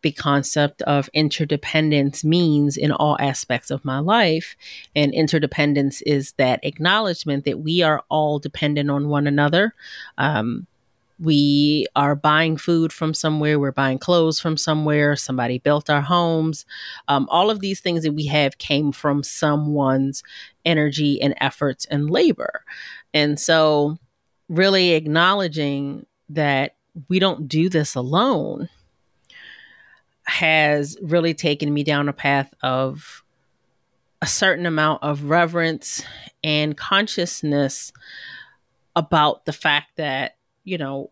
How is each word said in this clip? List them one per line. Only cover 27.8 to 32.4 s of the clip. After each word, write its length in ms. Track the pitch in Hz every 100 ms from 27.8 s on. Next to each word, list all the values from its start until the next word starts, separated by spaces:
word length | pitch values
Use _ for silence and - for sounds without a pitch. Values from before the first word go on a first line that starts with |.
| 147 131
alone 720 | 127 170 262 185 104 - 175 - _ _ _ _ _ - - - - - _ _ _ _ -
has 720 | - 160 156 151 147 143 -
really 320 | 170 170 165
taken 400 | 156 156 147 147
me 100 | 147
down 260 | 147 143 143
a 40 |
path 400 | - 139 143